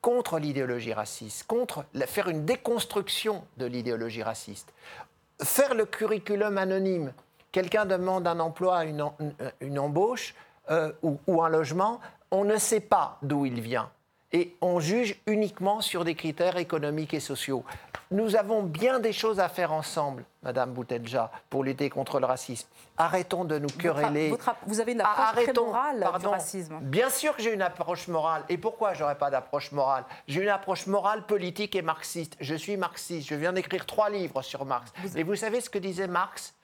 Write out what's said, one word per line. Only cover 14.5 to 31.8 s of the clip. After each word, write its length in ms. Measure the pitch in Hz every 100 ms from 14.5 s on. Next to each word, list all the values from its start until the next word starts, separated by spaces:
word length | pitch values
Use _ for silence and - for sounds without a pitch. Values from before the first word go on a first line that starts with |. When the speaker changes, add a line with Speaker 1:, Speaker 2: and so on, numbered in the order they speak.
| -
Speaker 1:
on 200 | 180 175
juge 340 | 156 220 233 196 -
uniquement 540 | 214 214 - 185 214
sur 240 | 214 175
des 100 | 170 165
critères 420 | 160 147 175 180
économiques 560 | 170 160 147 151 156
et 80 | 156
sociaux. 420 | - 135 - 135 - - - - -
Nous 240 | 190 220 214
avons 260 | 202 220
bien 380 | 190 156 233 262
des 140 | 220
choses 260 | 196 220 196
à 80 | 180
faire 240 | - 170
ensemble, 540 | 156 151 - 143 127 - _
Madame 280 | 131 127 127
Boutelja, 580 | 123 120 117 117 127 110 - _
pour 140 | 135
lutter 260 | 135 131 143
contre 300 | 135 135 143
le 60 | 127
racisme. 420 | 123 - 117 - - - -
Arrêtons 480 | 165 180 180 180 175
de 120 | 151
nous 120 | 143
Speaker 2:
Votre 100 | 160
a-, 20 |
Speaker 1:
quereller. 460 | 170 147 147 147 156
Speaker 2:
votre 200 | 240 -
a-, 80 | 233 -
vous 160 | 214
avez 100 | 226
une 80 | 240
Speaker 1:
Ah, 100 | 208
Speaker 2:
approche 200 | 208 220
très 120 | 226
Speaker 1:
arrêtons, 220 | 240 240 233
Speaker 2:
morale 280 | 220 285 262
du 60 |
Speaker 1:
pardon. 300 | 185 175 185
Speaker 2:
racisme. 480 | 196 160 190 165 156
Speaker 1:
Bien 280 | 131 156 262
sûr 280 | 262 302 294
que 40 |
j'ai 120 | 226
une 80 | 214
approche 480 | 185 - 160 175 -
morale. 340 | 165 156 160 151
Et 80 | 180
pourquoi 360 | 226 220 214
j'aurais 240 | 156 147 143
pas 120 | 143
d'approche 420 | 135 - 143 -
morale ? 320 | 143 135 131 - - -
J'ai 140 | 147
une 80 | 202
approche 380 | 196 196 185 190
morale, 380 | 202 190 220 -
politique 500 | 208 180 175 208
et 60 | 190